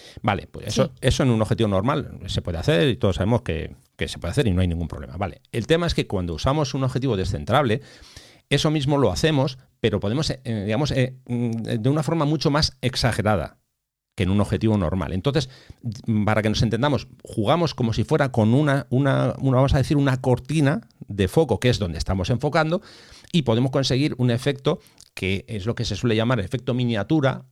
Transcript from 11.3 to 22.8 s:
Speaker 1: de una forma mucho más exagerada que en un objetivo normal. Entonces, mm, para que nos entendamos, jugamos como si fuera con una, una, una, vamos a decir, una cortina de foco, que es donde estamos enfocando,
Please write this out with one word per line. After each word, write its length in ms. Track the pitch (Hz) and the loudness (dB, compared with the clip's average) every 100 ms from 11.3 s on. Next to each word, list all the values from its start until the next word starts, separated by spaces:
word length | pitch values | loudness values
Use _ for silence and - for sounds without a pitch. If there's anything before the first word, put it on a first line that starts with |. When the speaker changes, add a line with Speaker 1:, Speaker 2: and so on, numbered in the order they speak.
| 120 120 113 107 120 | -4 -2 -4 -4 0
Speaker 1:
de 100 | 120 | 2
una 120 | 156 | 0
forma 240 | 156 165 143 | 0 0 0
mucho 240 | 156 156 | 0 0
más 280 | 143 147 - | 0 0 -2
exagerada 800 | 123 - 123 110 104 98 - - _ _ _ _ _ - | -4 0 0 0 0 0 -2 -10 _ _ _ _ _ -2
que 60 | |
en 60 | 92 | 0
un 100 | 101 | 2
objetivo 380 | 98 101 110 107 | 2 0 2 2
normal. 340 | 82 95 78 | 0 -2 -2
Entonces, 380 | 92 143 147 131 - - - 120 101 - | -2 0 0 -2 -8 -20 -14 -12 -8 -2
mm, 160 | 107 | 0
para 180 | 101 107 | 2 2
que 60 | 107 | 2
nos 140 | 104 | 0
entendamos, 480 | 117 113 143 127 - - | 0 0 0 -2 -4 -18
jugamos 540 | - - 104 165 156 - | -8 -2 0 2 0 0
como 160 | 117 | 0
si 140 | 117 107 | 0 0
fuera 260 | 156 139 | 0 2
con 220 | 123 107 | 2 4
una, 340 | 127 151 139 - | 4 4 0 0
una, 460 | 123 139 135 131 - | 2 2 2 0 0
una, 180 | 135 123 | 2 4
vamos 160 | 139 | 4
a 40 | 143 | 2
decir, 200 | 127 147 | 2 2
una 240 | 139 131 | 2 0
cortina 680 | 131 127 - 156 139 202 - _ - | 0 0 0 2 2 0 -6 _ -8
de 180 | 101 95 | -2 2
foco, 320 | 160 165 110 | 2 2 2
que 100 | 123 | 2
es 100 | 110 | 2
donde 180 | 90 78 | -2 -4
estamos 320 | - 95 87 | -4 -2 0
enfocando, 520 | 139 147 160 156 175 | -2 0 0 0 -2